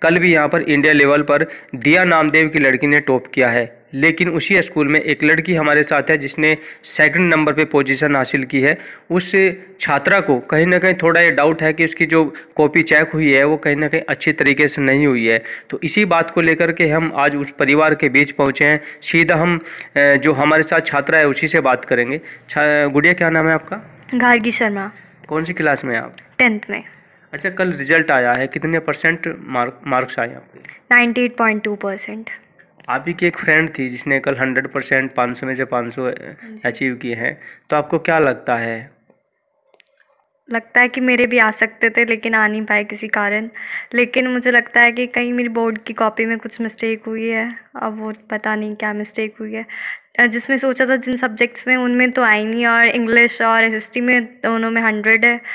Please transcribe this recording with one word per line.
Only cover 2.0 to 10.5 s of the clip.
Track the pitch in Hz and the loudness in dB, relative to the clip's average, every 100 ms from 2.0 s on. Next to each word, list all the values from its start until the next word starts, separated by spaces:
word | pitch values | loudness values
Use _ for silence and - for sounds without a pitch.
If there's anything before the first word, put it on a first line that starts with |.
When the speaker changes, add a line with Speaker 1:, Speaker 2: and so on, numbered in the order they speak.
Speaker 1:
नामदेव | 180 165 151 156 156 | 4 4 4 4 2
की | 156 | 2
लड़की | 135 127 147 | 2 2 2
ने | 147 | 2
टॉप | 143 131 - | 2 0 -2
किया | - 123 | 0 2
है, | 120 113 - _ | 2 -2 -6 _
लेकिन | 135 156 160 170 | -2 0 0 -2
उसी | 160 - 196 | -2 0 0
स्कूल | 160 156 147 | 0 0 0
में | 151 | 0
एक | 156 143 | 0 0
लड़की | 151 156 160 165 | 2 2 0 0
हमारे | 147 147 | 2 2
साथ | 147 147 135 | 2 0 2
है | 156 | 0
जिसने | 139 - 156 156 - - | -2 -2 0 0 -4 -16
सेकंड | - - 151 165 180 | -6 0 2 2 2
नंबर | 160 151 | 2 2
पे | 147 156 | 0 0
पोजीशन | 143 131 135 151 139 | 0 0 0 0 0
हासिल | 127 143 | 0 -2
की | 127 139 | -2 0
है। | 139 165 - - - | 0 0 -6 -20 -4
उस | 175 175 196 190 185 - - | -2 2 2 2 0 -10 -8
छात्रा | - 143 208 196 | -2 0 2 2
को | 165 127 | 2 0
कहीं | - | 0